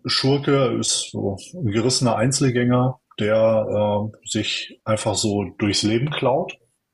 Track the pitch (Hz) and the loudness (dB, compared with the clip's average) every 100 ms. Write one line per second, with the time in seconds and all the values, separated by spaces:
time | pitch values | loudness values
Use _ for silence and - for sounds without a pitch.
0 | 127 - 135 143 143 139 127 113 113 - | -4 0 2 2 2 2 2 0 -2 -4
1 | - 104 101 98 - 180 127 104 113 131 | -6 -4 -4 -6 -10 -6 -2 0 0 2
2 | 123 107 123 135 135 120 123 123 127 - | 0 2 0 2 0 2 2 2 2 -2
3 | _ - 107 110 110 110 - 104 104 104 | _ -4 0 4 4 2 0 0 0 0
4 | 104 - - 110 104 - - - - 110 | -4 -8 -6 -4 -4 -6 -8 -12 -4 -2
5 | 113 95 110 101 92 - 107 92 104 117 | 0 -2 0 0 -4 -2 0 0 2 0
6 | 147 - - 139 190 - _ _ _ | 0 0 0 0 -2 -10 _ _ _